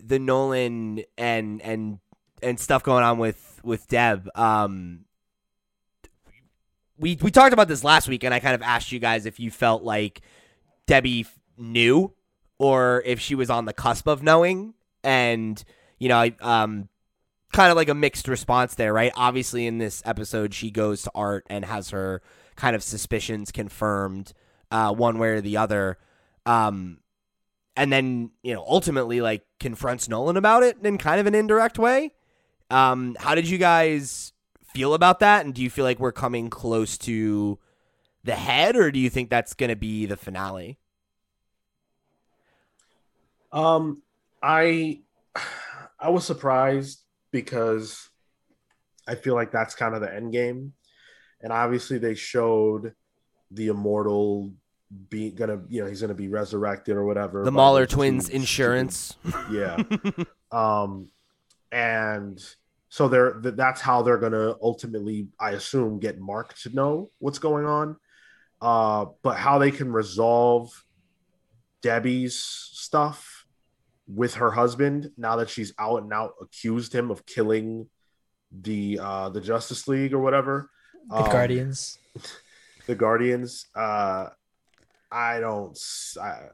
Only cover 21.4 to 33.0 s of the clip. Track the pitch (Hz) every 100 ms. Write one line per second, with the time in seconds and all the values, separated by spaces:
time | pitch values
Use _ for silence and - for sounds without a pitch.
21.4 | - 101 95 110 92 98 95 92 _ _
22.4 | _ - 135 113 - 110 - 113 - 110
23.4 | 101 - 101 - 107 101 98 95 98 -
24.4 | _ _ - 113 110 107 117 113 113 110
25.4 | 101 104 107 104 95 92 _ _ _ _
26.4 | - 117 107 98 92 80 _ _ _ _
27.4 | _ _ _ - 139 135 131 123 117 _
28.4 | 123 110 - 170 180 139 120 120 117 107
29.4 | _ - 127 113 135 123 - 113 143 180
30.4 | 214 233 247 - 208 202 151 180 208 214
31.4 | 214 214 226 - 226 262 302 _ _ _
32.4 | _ _ - 131 131 127